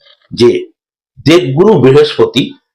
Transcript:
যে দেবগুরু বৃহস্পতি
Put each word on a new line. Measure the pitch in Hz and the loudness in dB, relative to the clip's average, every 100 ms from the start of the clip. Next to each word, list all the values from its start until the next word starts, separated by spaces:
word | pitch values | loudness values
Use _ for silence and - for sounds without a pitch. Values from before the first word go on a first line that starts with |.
| _ _ _ | _ _ _
যে | 87 120 120 - _ _ _ _ - 135 | -2 0 0 -6 _ _ _ _ -10 -2
দেবগুরু | 170 139 135 202 190 | 0 0 0 0 2
বৃহস্পতি | 135 143 151 - 113 131 - - _ | 2 2 0 -2 -4 -2 -6 -10 _